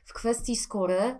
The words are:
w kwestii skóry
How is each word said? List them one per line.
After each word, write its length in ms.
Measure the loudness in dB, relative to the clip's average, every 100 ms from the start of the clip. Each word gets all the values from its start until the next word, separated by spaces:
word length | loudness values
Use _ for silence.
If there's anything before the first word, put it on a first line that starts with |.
w 80 | -16
kwestii 440 | -4 0 0 0 -2
skóry 600 | -2 0 2 2 2